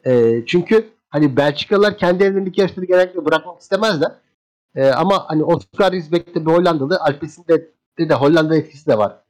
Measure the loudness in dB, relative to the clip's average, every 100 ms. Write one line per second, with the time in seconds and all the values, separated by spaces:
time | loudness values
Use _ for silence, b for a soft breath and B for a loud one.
0 | 2 2 2 0 -2 -4 2 0 0 _
1 | _ 0 0 2 -2 -4 -2 0 0 0
2 | -2 2 0 0 -4 -2 -2 -4 0 2
3 | 2 -2 -2 -2 -4 -20 _ -2 -2 -2
4 | -4 -6 _ _ _ _ _ 0 0 2
5 | 0 0 0 -2 0 -2 -4 -2 -2 -2
6 | -4 -6 -4 -6 0 2 2 0 -2 -2
7 | -2 -4 -12 -14 -2 -2 -2 _ _ -8
8 | -2 0 2 2 2 0 -2 -10 -2 0
9 | 0 -4